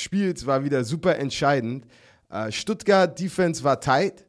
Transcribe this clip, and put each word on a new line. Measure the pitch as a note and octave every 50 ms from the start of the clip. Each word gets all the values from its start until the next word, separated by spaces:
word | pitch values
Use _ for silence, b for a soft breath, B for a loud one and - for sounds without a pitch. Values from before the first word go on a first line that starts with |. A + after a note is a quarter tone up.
Spiels | - - F3+ G3 G3+ F#3 F3 - A#2+
war | C3 C3+ C3 C#3
wieder | C#3+ C#3+ C3+ A#2+
super | A2 D#3 D#3+ - F3+ D#3 A2+
entscheidend. | C#3 C3+ - - D3+ C#3 C#3+ C3+ A#2 A2+ B2 C3+ - b b b b b b b b _
Äh, | - G#2 A2 A2
Stuttgart | G#2+ - - - A3 - - G3+ G3+ F#3+ F#3 E3+ - -
Defense | F#3 F3+ - - F#3 E3+ D#3+ -
war | B2+ C#3 C3+ B2+
tight. | - D3 C3 C#3 F#3+ G3 - - _